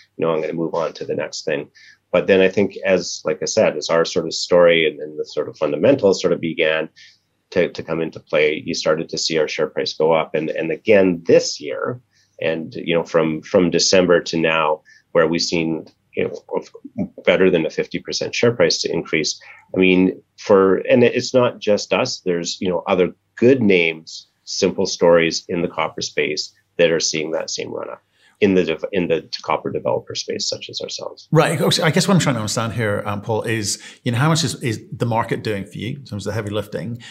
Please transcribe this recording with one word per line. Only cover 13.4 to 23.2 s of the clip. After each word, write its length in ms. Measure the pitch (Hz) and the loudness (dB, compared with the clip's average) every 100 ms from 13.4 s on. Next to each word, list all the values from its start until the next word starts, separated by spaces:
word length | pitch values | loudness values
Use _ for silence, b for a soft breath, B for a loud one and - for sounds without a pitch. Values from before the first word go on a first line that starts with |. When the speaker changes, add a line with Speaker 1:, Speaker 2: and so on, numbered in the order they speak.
Speaker 1:
from 260 | - 101 87 | 0 2 4
December 500 | 80 - 95 90 85 | 2 2 4 6 4
to 160 | - 85 | 2 -2
now, 440 | 80 80 78 78 b b _ | 0 2 0 -2 b b _
where 160 | 87 80 | 2 2
we've 140 | 82 | 2
seen, 440 | - 87 80 80 78 _ _ - | -2 -2 -2 -4 -8 _ _ -6
you 80 | |
know, 200 | 92 - - | -6 -6 -8
of 160 | 92 - - - - - - | -8 -8 -14 -14 -8 -8 -2
better 260 | - 85 92 | 2 4 4
than 160 | 87 78 | 4 0
a 40 | |
fifty 300 | - 78 90 | -4 -6 -8
percent 340 | - - 80 | -8 -8 -6
share 180 | - 123 | 0 0
price 320 | 117 85 - | 2 2 2
increase. 560 | - 82 78 82 76 - B B B | 0 -2 -2 -2 -2 -6 B B B
I 60 | - | 2
mean, 420 | 92 92 95 - _ - | 4 4 2 0 _ -10
for, 400 | - 101 95 92 - | 2 4 6 2 2
and 140 | 127 | 4
it's 300 | 120 123 123 | 4 2 0
not 260 | 127 123 - | 2 2 0
just 340 | - 104 - | 0 0 0
us, 280 | 92 127 - | -2 -2 -4
there's, 380 | 90 87 85 - | -4 -2 -4 -6
you 80 | 98 | -4
know, 160 | 87 - | -2 0
other 260 | 95 90 - | 2 0 -2